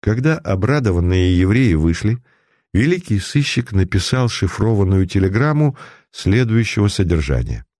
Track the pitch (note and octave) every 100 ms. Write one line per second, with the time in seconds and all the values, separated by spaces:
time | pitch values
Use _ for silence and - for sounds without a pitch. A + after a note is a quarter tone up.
0 | - A2 C#3 D#3+ - F#2+ G2+ D3 A#2 F2
1 | F2 F#2 F#2 F2+ F#2 A2 B2+ D#2+ E2 E2
2 | G#2 A#2+ _ _ _ _ _ F#2 C#3 F3+
3 | - G#2 - C#3+ C#3+ - C#3 G2 F#2 G2
4 | - B2+ A#2+ - F#2 - G#2+ A2 F#2+ F#2+
5 | F#2 G2 F#2+ G2+ C#3+ D3+ D3+ C#3 - -
6 | _ - - G#2+ A#2+ A2+ G#2+ - G2+ -
7 | F#2 E2+ C#2+ B1+ A#1 A1 -